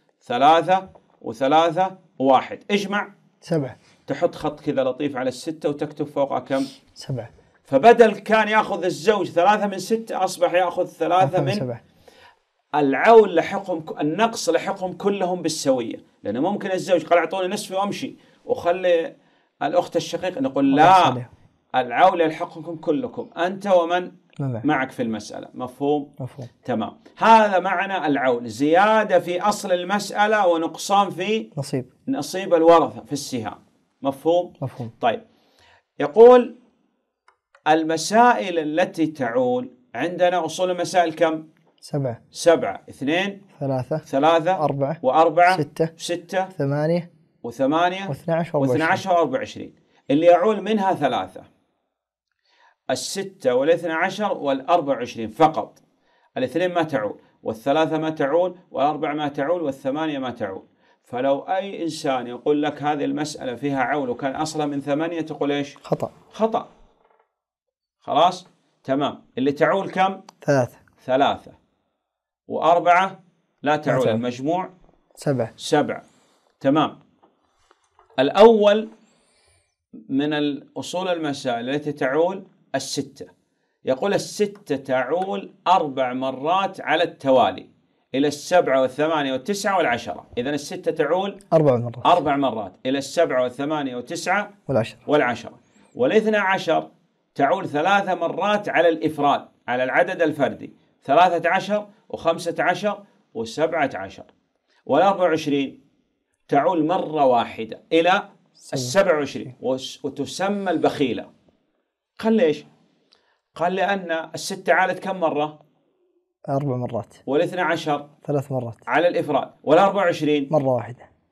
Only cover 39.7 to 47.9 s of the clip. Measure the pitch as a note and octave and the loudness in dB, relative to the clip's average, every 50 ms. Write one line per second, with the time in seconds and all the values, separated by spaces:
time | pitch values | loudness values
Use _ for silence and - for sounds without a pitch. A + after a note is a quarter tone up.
39.7 | - _ _ _ - A#2 C#3 F3 F3+ E3+ F3+ F3+ F3+ F3+ D#3+ D3+ - - F#3 F#3 | -16 _ _ _ -8 -6 -6 -4 0 2 2 2 2 0 -2 -4 -4 -4 -2 -2
40.7 | F3+ F3 F3 D#3+ F#3 F#3 E3+ E3 D#3 - E3+ D#3+ D#3+ D#3+ D#3+ - _ _ _ _ | -2 -4 -4 0 2 2 2 2 2 0 0 0 0 -4 -8 -16 _ _ _ _
41.7 | _ _ - - - D3 C3+ B2+ A2+ - _ _ _ - - E3+ E3 - A#2+ G2+ | _ _ -14 -6 -6 -4 -4 -4 -6 -8 _ _ _ 2 4 4 4 4 2 -6
42.7 | F#2+ - - - - - - C3+ D#3+ F3+ G3 G3+ G3 - - _ _ _ C#3+ C3+ | -8 -10 -14 -20 -14 -8 -4 -2 0 0 -2 -4 -6 -12 -20 _ _ _ -4 -4
43.7 | C3+ C3 B2 - D#3 D3+ - - - C3+ C#3+ D#3+ E3 E3 D#3 F3 F#3 F#3 D3+ C#3 | -4 -4 -4 -4 -6 -8 -6 -4 -2 2 4 4 4 4 2 0 0 0 0 -2
44.7 | C#3 C#3 C#3 C#3 D#3+ - - C3 B2+ D#3 E3 E3 D#3 E3+ F3 F3+ F#3 F3+ D3 - | -2 -2 -4 -4 -4 -2 -2 2 4 4 4 4 6 4 4 4 4 2 -2 -6
45.7 | - - E3 D#3+ - - - - F3 F3 F3 - F#3+ F#3 F#3+ F#3 - - C#3+ C#3 | -2 -4 -4 -4 -4 -10 -6 -6 -6 -6 -6 -6 -4 -4 -4 -4 -4 -4 -2 -2
46.7 | C#3+ D3 D3+ D#3+ E3+ F3 E3 - _ _ _ _ _ _ - A#2+ A#2 C3 C3+ C3+ | 0 0 0 0 0 -2 -2 -8 _ _ _ _ _ _ -14 -14 -4 -2 0 0
47.7 | D#3 E3 F3 F3+ | 2 2 2 0